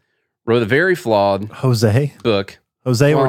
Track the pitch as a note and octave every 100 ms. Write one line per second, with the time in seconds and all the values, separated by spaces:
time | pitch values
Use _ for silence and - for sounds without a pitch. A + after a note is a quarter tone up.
0 | _ _ _ _ - A#2 A2 C3+ F#3 F3+
1 | A#2 G#2+ G2+ G2 G#2 - C3 A#2+ A2 G#2+
2 | C#3+ - A#2+ G2+ G2 - _ _ B2+ A#2+
3 | C#3+ D3+